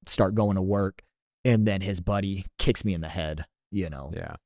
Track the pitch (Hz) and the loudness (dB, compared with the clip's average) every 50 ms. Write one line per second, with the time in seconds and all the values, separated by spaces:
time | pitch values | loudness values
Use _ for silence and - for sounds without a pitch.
0 | - - - - 101 95 107 107 104 104 98 95 95 95 101 101 98 95 - - | -12 -4 0 2 2 4 4 4 2 4 2 2 2 2 2 2 0 -2 -4 -8
1 | - _ _ _ _ _ _ _ - 127 117 110 107 107 98 98 98 101 98 85 | -16 _ _ _ _ _ _ _ 2 4 4 6 4 4 2 0 -2 -4 -4 -4
2 | 85 104 101 101 98 98 98 95 95 - - - - 123 113 - - 107 90 82 | -2 -2 0 0 0 -2 -2 -4 -6 -8 -4 0 2 2 2 2 0 -2 -2 -2
3 | 80 76 - 90 80 78 78 78 - - _ _ _ _ 101 98 90 80 73 67 | -4 -6 -6 -6 -6 -4 -6 -6 -10 -12 _ _ _ _ -4 -4 -4 -4 -6 -10
4 | 67 78 82 85 82 73 76 - _ | -10 -10 -10 -10 -10 -10 -12 -16 _